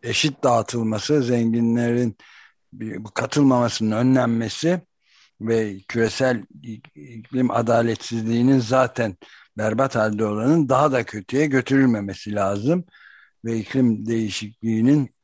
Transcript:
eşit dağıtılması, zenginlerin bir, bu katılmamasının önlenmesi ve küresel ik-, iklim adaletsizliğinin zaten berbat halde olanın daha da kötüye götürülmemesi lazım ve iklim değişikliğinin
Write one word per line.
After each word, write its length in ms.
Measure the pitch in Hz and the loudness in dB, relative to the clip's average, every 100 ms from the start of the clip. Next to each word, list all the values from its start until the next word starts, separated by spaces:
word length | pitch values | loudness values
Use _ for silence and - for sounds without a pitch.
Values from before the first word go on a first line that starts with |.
eşit 420 | 117 117 156 135 | -4 -2 -2 0
dağıtılması, 760 | 135 117 107 120 110 107 - 151 | 2 2 0 -2 -2 -2 0 0
zenginlerin 920 | 120 120 113 117 117 117 120 120 120 101 - - - _ _ | 2 2 2 2 0 0 0 0 -2 -4 -20 -20 -20 _ _
bir, 320 | - 110 110 | -14 -12 -10
bu 60 | 107 | -8
katılmamasının 840 | - 113 147 139 127 120 - 110 107 | -6 -4 2 4 4 2 -2 -2 0
önlenmesi 840 | 127 131 120 113 113 - 160 180 - _ _ _ _ _ | 2 2 2 -2 -4 -4 -2 -2 -4 _ _ _ _ _
ve 380 | 110 113 107 95 - | -2 -2 -2 -6 -8
küresel 560 | 117 113 - 131 117 - - | -2 -2 0 0 0 -6 -18
ik-, 280 | 120 110 - | -16 -16 -18
iklim 560 | - 143 113 110 127 127 | -20 -18 -18 -8 -2 0
adaletsizliğinin 1080 | 113 117 117 117 110 - 117 110 117 123 135 | 0 2 2 2 -2 -4 -6 -2 2 4 4
zaten 580 | 113 127 127 - 113 92 - - _ - | 2 2 2 0 -4 -6 -18 -20 _ -4
berbat 380 | 107 110 135 120 | -2 0 0 0
halde 280 | 107 104 | 0 0
olanın 440 | 110 104 120 165 139 | -2 0 2 2 4
daha 240 | 131 151 | 2 2
da 120 | 131 | 0
kötüye 420 | 113 107 95 131 151 | -2 -10 -4 0 2
götürülmemesi 880 | 135 120 135 131 113 98 92 - | 0 2 2 4 2 -4 -8 -6
lazım 500 | 104 98 101 120 175 170 _ - - _ _ | -2 -2 0 0 0 -2 _ -20 -20 _ _
ve 120 | 113 113 | -6 -6
iklim 500 | 101 135 127 107 107 | -4 0 2 0 -2
değişikliğinin 1040 | 117 110 - 104 113 113 110 120 147 131 _ | -2 -2 -6 -10 -8 -2 2 4 2 0 _